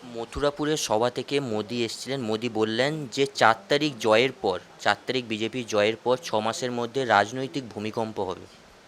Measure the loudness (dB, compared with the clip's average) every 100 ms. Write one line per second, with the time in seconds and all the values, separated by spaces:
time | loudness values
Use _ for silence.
0 | -10 -10 -8 0 -2 0 -2 -2 0 2
1 | 2 -2 -4 -2 -2 -4 -2 -2 -4 -4
2 | -6 -4 -2 -2 -2 0 0 2 0 -2
3 | -6 -2 -2 4 4 4 2 0 0 0
4 | 4 4 4 0 -2 -2 -8 -2 0 0
5 | 0 -4 -4 -4 -4 -4 0 2 2 2
6 | 0 0 0 0 0 -2 -4 -4 -2 -2
7 | 4 4 4 -2 -6 -6 -8 -6 -6 -4
8 | -4 -4 -6 -6 -12 -20 -20 -20